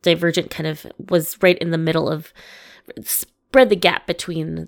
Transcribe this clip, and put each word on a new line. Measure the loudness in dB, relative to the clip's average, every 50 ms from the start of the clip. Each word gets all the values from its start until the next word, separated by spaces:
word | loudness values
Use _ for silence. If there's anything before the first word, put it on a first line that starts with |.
Divergent | 2 2 0 2 0 0 0 0 -4 -4
kind | -8 -6 -6
of | -6 -6 -8 -14 -20 -18 -18 -4 0
was | 0 0 0 -2 -4 _
right | 4 4 4 4
in | 0 -2
the | -2 0
middle | 0 0 0 0 0 0
of, | -2 -4 -6 -14 _ -20 -20 -20 -20 -20 -20 -20 -20 -20 _ -18 -18 -14 -8
spread | -6 -4 -4 -6 _ _ _ _ _ 4 4 6 6
the | 4
gap | 2 2 0 0 0 -4
between | -6 -6 -6 -6 -8 -6 -6 -6 -6 -6 -10 -10